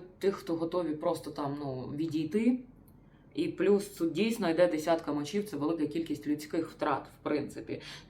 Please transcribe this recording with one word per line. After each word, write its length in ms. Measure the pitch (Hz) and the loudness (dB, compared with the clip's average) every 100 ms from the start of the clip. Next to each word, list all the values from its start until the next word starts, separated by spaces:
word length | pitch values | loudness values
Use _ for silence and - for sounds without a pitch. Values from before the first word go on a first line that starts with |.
| - - | -4 -2
тих, 160 | 190 196 | -2 -2
хто 200 | - 165 | -2 -2
готові 400 | 165 180 160 151 | 0 0 0 0
просто 360 | 170 160 147 | 0 -2 -4
там, 260 | 151 143 143 | -6 -4 -4
ну, 340 | 143 131 123 147 | -4 -6 -6 -4
відійти. 640 | 165 160 151 214 240 254 - - - - - - - - | -2 0 0 2 4 2 -2 -18 -20 -20 -20 -20 -10 -4
І 120 | 165 | -2
плюс 380 | - 190 202 - | 2 6 6 4
тут 260 | - 165 | -2 -2
дійсно 380 | 151 226 - 180 | 2 2 2 2
йде 180 | 165 175 | 6 6
десятка 460 | 156 175 165 - | 4 2 2 2
мечів, 360 | 147 147 202 - | -2 -2 -2 -2
це 80 | 143 | -2
велика 300 | 147 165 147 | -2 0 0
кількість 400 | 165 160 147 143 | -2 -4 -4 -2
людських 420 | 147 - 170 160 | -4 -2 -2 -2
втрат, 340 | - 151 131 | -2 -2 -2
в 200 | - - | -4 -10
принципі. 580 | - 147 - 113 113 - - - | -2 -2 -2 -8 -8 -10 -10 -16